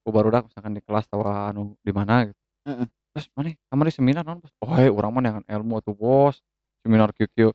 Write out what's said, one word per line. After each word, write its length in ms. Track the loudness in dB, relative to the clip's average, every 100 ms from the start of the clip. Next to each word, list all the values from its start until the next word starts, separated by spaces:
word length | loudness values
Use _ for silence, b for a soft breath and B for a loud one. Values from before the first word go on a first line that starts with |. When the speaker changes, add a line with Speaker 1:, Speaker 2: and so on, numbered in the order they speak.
Speaker 1:
ku 120 | 0
barudak 340 | 2 4 2 -2
misalkan 260 | -14 -12
di 80 | -12
kelas 280 | _ -4 -2
tawa 420 | -4 -4 -4 -6
anu 240 | -8 -10 -8
di 100 | -6
mana 380 | -4 2 2 0
gitu. 100 | -6 _ _
Speaker 2:
Heeh. 220 | -12 -8 -8 _ _
Speaker 1:
"Terus 160 | -14 -14
mana? 160 | -8 -8 -10 _
Kamari 240 | -2 -2
seminar 320 | 0 0 0
naon, 160 | -6 -12
Bos?" 140 | -16 _
"Oh, 160 | -4 2
eh, 100 | 4
urang 240 | 2 0
mah 140 | 0
neangan 200 | -2 -4 -8
ilmu 320 | -8 -4 -6
atuh, 160 | -6 -6
Bos. 400 | 2 4 4 0 _ _ _ _
Seminar 260 | 2 4 4
kieu 160 | 2 -4
kieu." 180 | 2 2